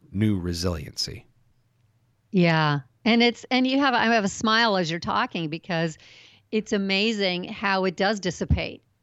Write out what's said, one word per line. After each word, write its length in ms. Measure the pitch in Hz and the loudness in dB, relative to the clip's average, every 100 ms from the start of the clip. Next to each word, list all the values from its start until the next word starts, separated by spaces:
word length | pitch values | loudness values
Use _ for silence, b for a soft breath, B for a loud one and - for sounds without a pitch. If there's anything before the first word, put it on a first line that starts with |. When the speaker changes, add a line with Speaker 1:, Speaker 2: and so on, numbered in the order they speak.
| - | -10
Speaker 1:
new 260 | 95 107 98 | -2 0 0
resiliency. 880 | 87 85 92 82 71 - - - - _ _ _ _ _ _ _ _ _ _ | -2 -2 -4 -4 -8 -8 -8 -10 -20 _ _ _ _ _ _ _ _ _ _
Speaker 2:
Yeah. 500 | 190 170 160 156 143 - _ | 4 4 4 2 0 -4 _
And 180 | 220 233 | 2 4
it's, 220 | 240 233 - | 4 0 -2
and 160 | 254 254 | 0 2
you 120 | 269 | 2
have, 140 | 277 | 2
I 100 | 240 | 2
have 200 | 226 233 | 2 2
a 40 | 196 | 0
smile 480 | - 220 220 233 190 | -2 0 2 2 2
as 140 | 160 | -2
you're 100 | 165 | -4
talking 500 | 214 202 - 180 160 | -4 -2 -2 -4 -6
because 480 | 165 - 165 165 - B B B B B | -6 -6 -2 -2 -6 B B B B B
it's 220 | 220 214 | -6 -2
amazing 720 | 202 196 190 220 214 196 180 | -2 0 0 0 0 -2 -2
how 400 | 185 208 202 190 | -6 -6 -2 0
it 120 | 190 175 | 0 0
does 240 | 196 214 | 0 0
dissipate. 640 | 180 - 170 175 160 - _ _ | -4 -4 -2 -2 -2 -10 _ _